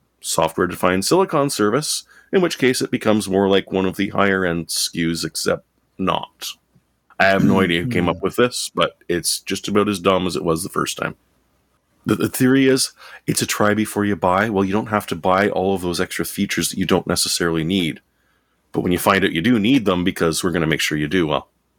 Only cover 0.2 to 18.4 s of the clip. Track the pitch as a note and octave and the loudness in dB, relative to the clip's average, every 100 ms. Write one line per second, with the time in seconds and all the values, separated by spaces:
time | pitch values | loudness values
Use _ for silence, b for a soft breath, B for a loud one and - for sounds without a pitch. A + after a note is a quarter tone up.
0.2 | - - E2 - F2+ E2+ F#2 F#2 - F3 | -4 0 0 0 -2 0 0 2 2 2
1.2 | F#3+ D3+ C#3 - G#2 B2+ D3+ - - b | 2 0 0 0 0 0 -2 -8 -10 b
2.2 | b G3 F3 - B2+ B2+ - B2 A2 G#2+ | b 0 0 2 0 0 -2 -2 2 0
3.2 | F#2+ F#2+ G2 G2 - F#2+ F#2+ F#2+ G2 - | 2 2 4 2 2 -2 -2 -2 -4 0
4.2 | G2 F#2+ F2+ E2+ D#2+ - - - E2 E2 | 2 2 0 -2 -4 -6 -6 -2 -2 -2
5.2 | D#2+ - - F2+ _ _ _ - F#2 - | -6 -4 -4 -4 _ _ _ -6 -2 -2
6.2 | - - - - _ _ _ _ _ - | -4 -14 -14 -14 _ _ _ _ _ 0
7.2 | F#2+ F#2+ G2+ F#2+ F#2 E2+ G#2+ F2 F2 F2 | 2 4 2 2 2 0 -2 -2 -2 -2
8.2 | F#2 - B2 - - - D#2+ - - F2 | -4 0 0 0 -6 -2 -4 -4 -4 -4
9.2 | - - - G2 - G#2 G2+ F#2+ F#2+ F#2 | -2 -6 -6 -6 0 0 2 0 2 2
10.2 | F#2 D#2+ E2 E2 F#2+ E2 D2 - - - | 0 -2 -2 -2 -2 -4 -4 -4 -6 -8
11.2 | _ _ _ _ _ _ _ _ - A2 | _ _ _ _ _ _ _ _ -2 0
12.2 | A2 - B2+ C3+ C3 C3 - B B B | 0 2 4 4 4 2 0 B B B
13.2 | - A2+ - - G#2 G#2 G#2+ G#2 G2+ F2+ | -4 -2 -2 0 2 2 0 0 0 0
14.2 | F#2 F#2 A2+ G2 G2 G#2 A#2 G#2 - E2+ | 2 2 2 0 0 0 0 -2 -2 -4
15.2 | F#2+ F#2 G#2 - F#2+ F#2+ F2 E2 F2+ - | 0 2 2 0 0 0 -2 -2 -4 -4
16.2 | E2+ - G2 - E2 - F2 F2+ - F2 | -6 -4 -2 -2 -4 -2 0 0 0 -2
17.2 | - - E2+ E2 D#2+ F#2+ E2 - _ _ | -2 -2 0 0 0 0 -2 -4 _ _
18.2 | _ _ | _ _